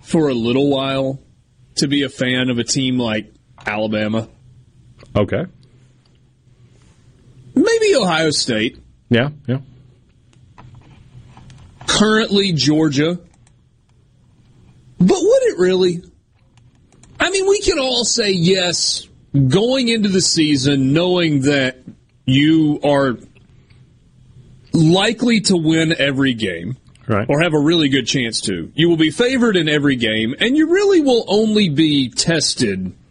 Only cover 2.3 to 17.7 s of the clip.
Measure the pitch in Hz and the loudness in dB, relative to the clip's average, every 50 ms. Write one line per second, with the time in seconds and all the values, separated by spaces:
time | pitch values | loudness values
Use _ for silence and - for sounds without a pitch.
2.3 | 127 127 127 127 123 117 117 - - 147 131 131 127 127 120 113 107 107 107 - | -2 -2 -2 -2 -2 -4 -2 -4 -4 -4 -2 -2 -2 -2 -2 -2 -4 -4 -6 -10
3.3 | _ _ _ _ _ - - - 104 107 110 110 110 107 107 107 107 113 110 - | _ _ _ _ _ -12 -10 -8 -6 -4 -4 -4 -2 -2 -2 -2 -2 -4 -6 -6
4.3 | - _ _ - - - - _ _ _ - - - _ - - - 123 110 - | -14 _ _ -20 -20 -20 -20 _ _ _ -20 -20 -20 _ -20 -6 -2 -2 -2 0
5.3 | - 107 165 185 - - - _ _ - _ _ _ _ _ _ _ _ _ _ | -2 -6 -6 -8 -14 -20 -20 _ _ -20 _ _ _ _ _ _ _ _ _ _
6.3 | _ _ _ _ _ _ _ _ _ _ _ _ _ _ _ _ _ _ _ - | _ _ _ _ _ _ _ _ _ _ _ _ _ _ _ _ _ _ _ -20
7.3 | - - - - - - 302 440 466 453 440 415 392 277 220 180 165 156 160 160 | -20 -20 -20 -4 0 2 2 4 2 2 2 2 2 2 2 0 0 2 0 0
8.3 | 147 - - - 120 107 107 131 - - - _ _ _ _ _ 120 117 123 143 | 0 -2 -2 -2 -2 -2 -2 -2 -4 -8 -20 _ _ _ _ _ 0 2 2 0
9.3 | 151 - - - 120 139 - - - - - _ _ _ _ _ _ _ _ _ | -4 -10 -8 -6 -6 -6 -6 -12 -20 -20 -20 _ _ _ _ _ _ _ _ _
10.3 | _ _ - _ - - - - - - - - - - - - _ - - - | _ _ -20 _ -20 -20 -20 -20 -20 -20 -20 -20 -20 -20 -20 -20 _ -20 -20 -20
11.3 | - - - - - - - - - - - - - - 208 214 214 220 226 - | -20 -20 -20 -20 -20 -20 -20 -20 -20 -18 -8 -4 0 2 2 4 4 2 2 2
12.3 | 196 202 202 196 175 147 123 143 151 156 160 156 139 131 147 160 175 175 - - | 2 0 2 2 0 0 2 2 2 2 2 2 2 0 0 0 -2 -4 -8 -16
13.3 | _ _ _ _ _ _ _ _ _ _ _ _ _ _ _ _ _ _ _ _ | _ _ _ _ _ _ _ _ _ _ _ _ _ _ _ _ _ _ _ _
14.3 | _ _ _ _ _ _ - _ _ - _ - - - 175 190 359 370 320 392 | _ _ _ _ _ _ -20 _ _ -20 _ -20 -2 0 2 2 2 2 2 2
15.3 | 480 539 523 466 339 - 180 180 185 185 185 180 170 175 - - _ _ _ _ | 4 4 2 0 0 0 0 0 2 2 2 0 0 -4 -10 -16 _ _ _ _
16.3 | _ _ _ _ _ _ _ - _ _ _ _ _ _ - - - - 277 339 | _ _ _ _ _ _ _ -20 _ _ _ _ _ _ -20 -20 -6 -4 -4 -2
17.3 | 381 392 381 392 392 427 415 - | -2 -2 0 2 0 0 0 -2